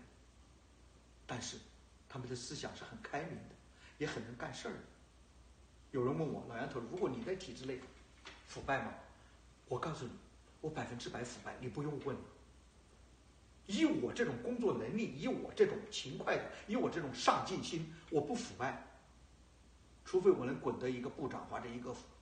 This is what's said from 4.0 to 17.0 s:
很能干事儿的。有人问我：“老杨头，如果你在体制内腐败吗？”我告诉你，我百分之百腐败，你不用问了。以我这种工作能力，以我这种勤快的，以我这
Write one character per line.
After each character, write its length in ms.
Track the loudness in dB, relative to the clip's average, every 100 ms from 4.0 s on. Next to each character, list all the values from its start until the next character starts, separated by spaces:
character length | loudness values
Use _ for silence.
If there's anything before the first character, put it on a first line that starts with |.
| -2
很 160 | -2
能 120 | -6 -6
干 160 | -6
事 160 | -4 -6
儿 40 |
的。 80 | -6 -10 -18 -20 -20 -20 -20 -20 -20 -20 -20 -2
有 140 | 4
人 120 | 4 4
问 120 | 2
我 160 | 0 -4
：“老 60 | -4
杨 120 | -4
头， 100 | -4
如 180 | -4 0
果 120 | 2
你 140 | 2
在 100 | -2
体 200 | -2 -4
制 100 | -8
内 160 | -6 -6 -8 -16 -20 -18 -16 -16 -12
腐 140 | -8
败 220 | 0 0
吗？” 80 | 0 -6 -14 -20 -20 -20 -20 -20 -4
我 100 | 0
告 160 | 0
诉 100 | -2
你， 60 | -6 -8 -16 -20 -20 -6
我 80 | -4
百 160 | -2
分 140 | -4 -4
之 100 | -6
百 140 | -4
腐 160 | -6 -6
败， 120 | -8 -6
你 80 | -6
不 140 | -2
用 160 | -2 -2
问 100 | -2
了。 80 | -4 -6 -16 -20 -20 -20 -20 -20 -20 -20 -20 -20 -20 -20 -18 -2
以 180 | 6
我 280 | 6 6 2
这 120 | 2
种 100 | 2 2
工 160 | -2 4
作 160 | 4
能 240 | 4 0 0
力， 160 | 0 0
以 120 | 0
我 240 | 0 -2
这 100 | 6
种 140 | 6 6 -4
勤 260 | -6 -4 -2
快 180 | 2 2
的， 140 | 0 -8 -2
以 80 |
我 160 | 2 2
这 100 | 2